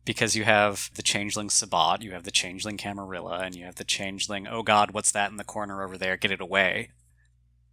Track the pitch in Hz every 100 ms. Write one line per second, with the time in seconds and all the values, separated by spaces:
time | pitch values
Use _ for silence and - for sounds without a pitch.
0 | - 110 113 107 110 107 104 101 - -
1 | - 104 104 107 104 - 104 90 80 90
2 | 95 90 85 - 90 92 101 101 104 101
3 | 98 90 90 90 92 90 90 90 - -
4 | 98 98 - 101 101 113 110 104 101 101
5 | - 107 101 104 101 110 101 98 95 92
6 | 92 95 104 95 92 98 95 98 117 _
7 | _ _ _ _ _ _ _